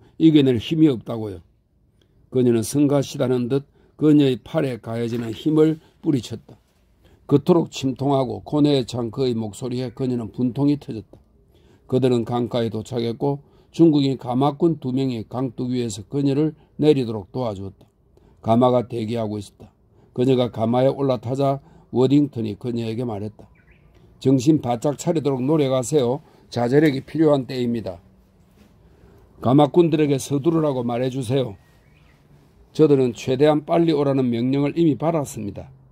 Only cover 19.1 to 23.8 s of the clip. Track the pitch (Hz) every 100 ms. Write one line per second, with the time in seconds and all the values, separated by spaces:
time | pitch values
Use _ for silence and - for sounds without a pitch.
19.1 | 117 107 104 101 _ - _ _ _ _
20.1 | - 127 123 120 - 113 123 135 135 139
21.1 | 123 113 135 139 139 - - _ 117 131
22.1 | 143 147 117 107 98 127 117 113 113 123
23.1 | 104 107 - - _ _ _